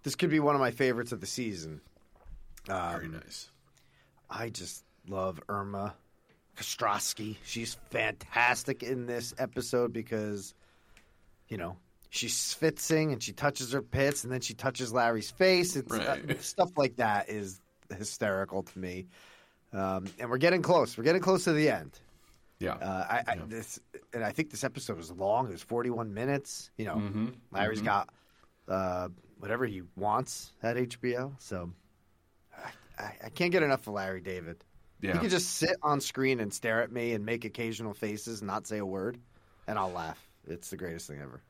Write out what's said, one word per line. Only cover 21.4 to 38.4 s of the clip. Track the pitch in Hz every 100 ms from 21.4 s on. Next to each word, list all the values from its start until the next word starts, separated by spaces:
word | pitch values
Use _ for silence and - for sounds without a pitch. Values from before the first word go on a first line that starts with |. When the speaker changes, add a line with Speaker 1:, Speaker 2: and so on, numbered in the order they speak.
| 185
Speaker 1:
to |
the | 151 151
end. | 104 76 - - - _ _ _ _
Speaker 2:
Yeah. | 92 -
Speaker 1:
Uh, | 95 95 85
I, | 117 117
I, | 98
Speaker 2:
Yeah. | 78
Speaker 1:
this, | 113 107 - _ - -
and | 120
I | 107
think | 98 156
this | 110
episode | - - - 92
was | 82
long. | 87 95 113 127
It |
was | 87
forty-one | - 117 123 117 110
minutes. | 101 127 139 139 - - -
You | 107
know, | 107
Speaker 2:
Mm-hmm. | 101 104 113 123 -
Speaker 1:
Larry's | 95 104 110
Speaker 2:
Mm-hmm. | 107
Speaker 1:
got, | 101 - _ _ _ _ _ -
uh, | 95 92 90 90 87 - -
whatever | 101 120 123
he | 98 87 -
wants | 104 110 131 - - -
at | 113 120
H | 123 -
B | 123 120
O. | 135 135
So | - 92 87 87 _ _ _ _ _ _ _ -
I, | - - - -
I, | 110 - 113
I |
can't | - 175
get | 180
enough | 151 131 -
of | 101
Larry | 95 95
David. | 92 92 82 85 - - - -
Speaker 2:
Yeah. | 98
Speaker 1:
He | 175
could | 180
just | 180 180 -
sit | 160 180
on | 151 143
screen | - - 131 127
and | 107
stare | - 117 113
at | 120
me | 120 117
and | 113 104
make | 117
occasional | 113 104 113 107 113 98
faces | 110 104 - 110